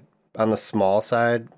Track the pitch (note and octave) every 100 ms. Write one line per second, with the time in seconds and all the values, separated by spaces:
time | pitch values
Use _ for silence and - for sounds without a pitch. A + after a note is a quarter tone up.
0 | - _ _ - A2 G#2+ - G#2+ F#2+ G2+
1 | - A#2 A#2+ A#2+ A#2